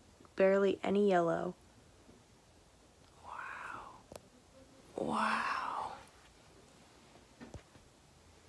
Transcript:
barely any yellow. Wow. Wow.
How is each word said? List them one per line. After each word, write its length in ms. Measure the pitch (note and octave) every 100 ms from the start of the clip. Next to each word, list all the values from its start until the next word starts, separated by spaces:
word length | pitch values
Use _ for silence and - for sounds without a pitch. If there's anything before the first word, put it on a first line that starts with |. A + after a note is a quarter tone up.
| - - - -
barely 440 | F#3+ G3 G3 -
any 260 | F#3+ G3 G3+
yellow. 460 | F3+ E3+ E3+ F3 - - - - - - - - - - - - - - - - -
Wow. 580 | - - - - - - - - - - - - - - - - - -
Wow. 960 | D2+ D2 - - - - - - - - - - - - - - - - - - - - - - - - - - - - - - - -